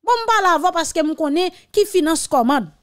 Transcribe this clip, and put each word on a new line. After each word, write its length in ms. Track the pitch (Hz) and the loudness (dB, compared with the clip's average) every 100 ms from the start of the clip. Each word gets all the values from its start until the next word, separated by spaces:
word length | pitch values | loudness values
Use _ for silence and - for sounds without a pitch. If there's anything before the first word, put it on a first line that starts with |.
Bon, 200 | - 480 453 | 0 -2 2
pa 120 | 440 | 0
la 120 | 381 320 | 2 2
vò, 120 | 359 | 0
paske 320 | 339 311 339 | -2 -4 -2
m 80 | 311 320 | -2 -2
konnen 360 | 302 302 370 359 _ | -2 0 -2 -6 _
ki 140 | - 415 | -2 0
finance 420 | 370 302 320 - | 0 0 -2 0
kòman. 420 | 285 233 285 170 _ | 0 2 0 -2 _